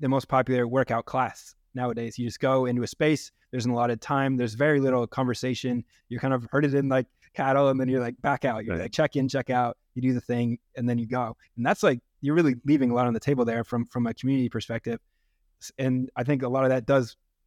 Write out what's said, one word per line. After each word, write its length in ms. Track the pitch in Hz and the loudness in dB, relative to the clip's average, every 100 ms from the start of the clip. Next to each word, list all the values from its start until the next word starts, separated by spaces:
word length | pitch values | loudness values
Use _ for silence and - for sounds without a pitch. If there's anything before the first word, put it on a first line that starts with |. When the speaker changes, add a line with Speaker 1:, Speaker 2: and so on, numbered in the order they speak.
Speaker 1:
the 80 | 143 | -2
most 200 | 135 - | 0 0
popular 380 | 135 123 127 120 | 0 2 0 0
workout 400 | 131 123 117 - | 0 0 -2 -2
class 480 | 131 120 - - - _ | -4 -4 -6 -20 -20 _
nowadays, 440 | 127 123 117 117 117 | -6 -4 -4 -6 -6
you 80 | 120 | -6
just 140 | - | -2
go 260 | 135 131 127 | 0 2 2
into 160 | 123 | 0
a 40 | 117 | -4
space, 440 | - 156 151 - _ _ | 0 0 0 -2 _ _
there's 120 | 127 | -4
an 60 | 120 | -2
allotted 300 | 120 120 117 | 0 0 -2
time, 360 | - 143 135 131 | -2 0 0 0
there's 180 | 120 | -2
very 260 | 107 147 147 | 0 2 4
little 260 | 135 127 117 | 2 2 0
conversation. 760 | - 127 117 131 123 131 123 - _ - | -2 -2 -2 -4 -4 -4 -4 -6 _ -12
You're 120 | 120 | -6
kind 140 | 135 | -2
of 120 | 131 117 | -2 0
herded 240 | 135 147 | 0 2
in 140 | 139 135 | 2 2
like 180 | 131 123 _ _ | 0 0 _ _
cattle, 340 | - 135 135 139 | -4 0 4 4
and 120 | 131 | 2
then 80 | 127 | 0
you're, 120 | 131 | 0
like, 200 | 120 - | -2 -4
back 240 | - 135 | -2 0
out. 200 | 135 110 | 0 -2
You're 100 | 110 | -4
Speaker 2:
Right. 80 | 85 | -4
Speaker 1:
like, 100 | - | -2
check 240 | - 156 143 | 0 0 0
in, 120 | 131 | -2
check 200 | 135 127 | -2 -2
out, 300 | 123 120 - _ | 0 0 -4 _
you 80 | - | -4
do 100 | 127 | 0
the 80 | 123 | 0
thing, 380 | - 120 120 117 _ - | 0 0 0 -2 _ -6
and 120 | 120 | -2
then 100 | 120 | -2
you 80 | 113 | -2
go. 300 | 127 117 117 _ - | -4 -4 -8 _ -4
And 80 | |
that's, 180 | 123 196 | -2 2
like, 180 | 190 123 - _ | 2 0 -4 _
you're 140 | 139 | 0
really 220 | 156 160 123 | 4 4 2
leaving 260 | 139 147 127 | 2 2 4
a 40 | |
lot 120 | 120 123 | 2 2
on 80 | |
the 60 | 113 | 0
table 240 | - 139 | 0 0
there 200 | 117 117 | 0 -2
from, 220 | 113 120 117 | -2 -4 -2
from 200 | 123 117 | -2 -4
a 80 | |
community 340 | 110 127 135 123 | -2 -2 0 0
perspective. 500 | 117 - 117 - 113 _ _ _ _ _ _ | -4 -6 -6 -6 -8 _ _ _ _ _ _
S-, 100 | - - | -14 -4
and 320 | 131 127 127 - | -2 0 -2 -4
I 80 | |
think 180 | 123 143 | -2 0
a 60 | 127 | 0
lot 160 | 131 | 0
of 60 | 131 | 2
that 160 | 131 113 | 2 2
does 300 | 139 120 - _ _ | 2 2 -6 _ _